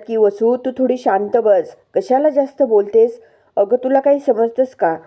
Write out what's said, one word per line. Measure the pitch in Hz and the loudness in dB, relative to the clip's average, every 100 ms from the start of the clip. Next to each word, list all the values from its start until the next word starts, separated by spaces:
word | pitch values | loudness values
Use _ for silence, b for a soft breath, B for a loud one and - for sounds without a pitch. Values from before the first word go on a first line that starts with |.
| - | -4
की, | 220 | 0
"वसू, | 208 202 226 247 | 0 2 -2 0
तू | 254 254 | -2 0
थोडी | 254 254 | -2 0
शांत | - 196 208 233 | 0 -2 0 0
बस, | 214 190 156 - _ - | 2 0 0 -12 _ -6
कशाला | - 254 302 | -2 0 0
जास्त | 285 269 - | -2 -4 -2
बोलतेस? | 254 214 202 226 233 233 b b b - | 0 2 2 2 2 -2 b b b -4
अगं, | 202 247 | -2 -2
तुला | 254 269 | 0 0
काही | 277 285 | 0 0
समजतंस | 285 220 226 233 254 - | 0 0 -2 -2 -4 -2
का?" | 170 160 | -4 -4